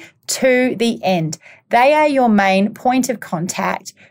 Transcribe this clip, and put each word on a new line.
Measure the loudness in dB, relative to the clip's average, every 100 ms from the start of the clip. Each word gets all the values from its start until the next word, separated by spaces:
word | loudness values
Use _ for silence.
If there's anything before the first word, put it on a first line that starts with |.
| -8 _ -10
to | -2 2 2 0 0
the | -2 -2
end. | -2 -2 -2 -8 -16 -20 -2
They | 2 4
are | 4 2
your | 2 2
main | 2 2 2 0
point | -2 -2 0 -2
of | -6
contact | -8 -8 -6 -6 -6 -6 -10 -20 -20